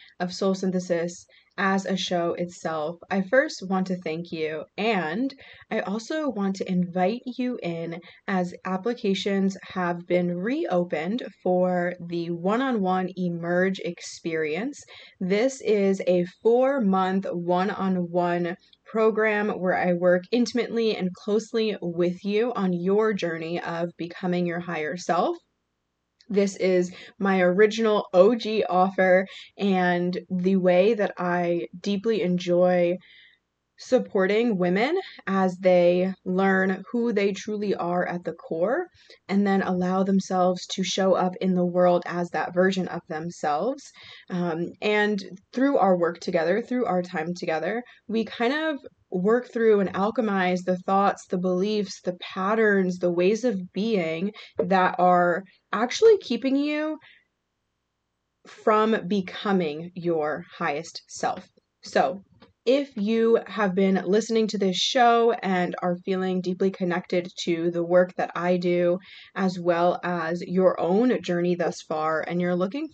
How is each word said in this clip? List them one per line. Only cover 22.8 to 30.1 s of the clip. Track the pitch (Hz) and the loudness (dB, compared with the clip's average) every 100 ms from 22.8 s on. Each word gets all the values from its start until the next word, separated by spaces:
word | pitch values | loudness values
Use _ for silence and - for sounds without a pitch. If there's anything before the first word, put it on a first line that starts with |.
| 180 202 220 | 2 2 2
journey | 196 170 160 160 175 | 0 -4 -4 -4 -6
of | - 170 170 - | -4 -4 -6 -6
becoming | 170 - 185 180 | -10 -6 -2 0
your | 175 170 | -2 -4
higher | 175 165 151 180 | -6 -6 -4 -6
self. | - 175 262 339 _ _ _ _ _ _ _ _ - | -2 0 0 -4 _ _ _ _ _ _ _ _ -4
This | 196 196 - | 0 0 0
is | 185 180 180 - - - | 2 2 2 -6 -18 -4
my | 196 190 | 0 4
original | 180 180 214 220 220 208 - | 4 6 4 4 2 0 2
O | 180 202 | 6 6
G | 233 214 220 | 6 -2 -2
offer, | - 180 185 190 185 185 190 - - - | 0 2 2 2 4 4 2 -10 -18 -4
and | 202 185 180 175 180 | 0 2 2 2 0